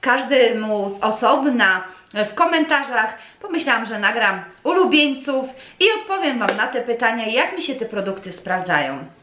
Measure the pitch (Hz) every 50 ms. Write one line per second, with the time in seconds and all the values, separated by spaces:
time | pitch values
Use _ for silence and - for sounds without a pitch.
0 | - 269 247 269 262 226 277 262 247 226 220 214 220 214 214 208 196 196 196 -
1 | - 214 214 - 247 - 269 - 269 294 254 240 208 190 185 190 190 - - -
2 | - _ - 208 214 208 - - 339 339 339 320 302 - 320 277 269 269 247 226
3 | 220 226 - - - - - _ - 415 330 311 - 277 240 226 226 214 226 208
4 | 202 196 214 233 220 202 190 190 - - - _ _ 302 330 370 370 226 285 302
5 | 294 294 269 262 - - 269 262 262 262 - - - - - _ 359 440 440 427
6 | - - 392 381 370 294 254 240 214 190 196 202 226 254 254 254 247 240 233 233
7 | 247 226 240 233 220 214 226 254 320 359 370 349 - - 262 254 226 - - 202
8 | 185 190 190 - - 185 175 - - 190 180 185 185 180 165 147 143 135 139 135
9 | 139 175 - _